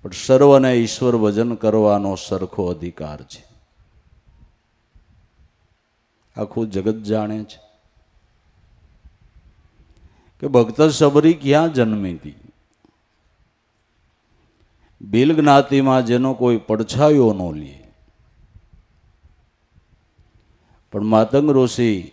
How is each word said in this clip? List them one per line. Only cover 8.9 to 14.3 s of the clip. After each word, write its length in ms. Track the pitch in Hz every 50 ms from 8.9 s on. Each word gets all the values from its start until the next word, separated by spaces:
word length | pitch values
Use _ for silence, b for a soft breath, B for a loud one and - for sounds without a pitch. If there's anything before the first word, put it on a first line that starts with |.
| _ _ _ - _ _ _ _ _ - _ _ _ _ _ _ _ _ _ _ _ _ _ _ _ _ _ _ _ _
કે 80 | -
ભક્ત 340 | 143 135 123 117 107 110 143
સબરી 520 | 156 160 139 - 156 143 139 143 147 160 175
ક્યાં 400 | 151 135 139 143 147 160 165 151
જન્મી 420 | 127 117 110 107 104 98 92 85
હતી. 200 | 76 - 76 71 - - - _ _ _ _ _ _ _ _ _ _ _ _ _ _ _ _ _ _ _ _ _ _ _ _ _ _ _ _ _ _ _ _ _ _ _ _